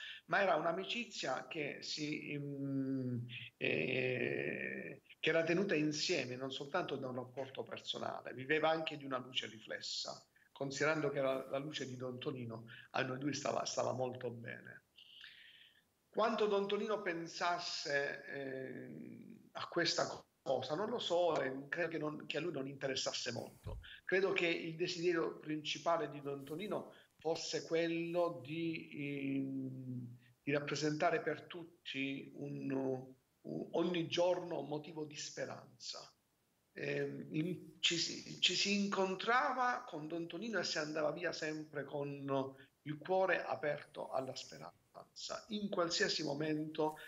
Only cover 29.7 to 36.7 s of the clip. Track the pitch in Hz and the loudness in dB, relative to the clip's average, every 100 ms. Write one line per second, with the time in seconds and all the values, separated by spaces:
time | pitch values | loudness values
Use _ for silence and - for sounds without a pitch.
29.7 | 131 127 123 123 - - _ - 143 143 | -6 -6 -6 -6 -12 -20 _ 0 0 2
30.7 | 147 151 151 175 160 160 147 - 175 165 | 2 2 4 4 4 2 -2 -4 -10 -12
31.7 | - - 135 135 139 - - 143 143 139 | -12 -8 -2 -2 -2 -6 -8 -6 -4 -2
32.7 | 135 131 131 131 - _ _ - 80 - | 0 0 0 -4 -16 _ _ -6 -6 -2
33.7 | - 180 175 156 175 175 180 175 156 143 | 2 2 2 0 4 4 4 0 -4 -2
34.7 | 147 151 160 151 143 - - 127 - - | -4 -4 -8 -8 -6 -8 -6 -6 -6 -12
35.7 | - - - - _ _ _ _ _ _ | -14 -10 -10 -12 _ _ _ _ _ _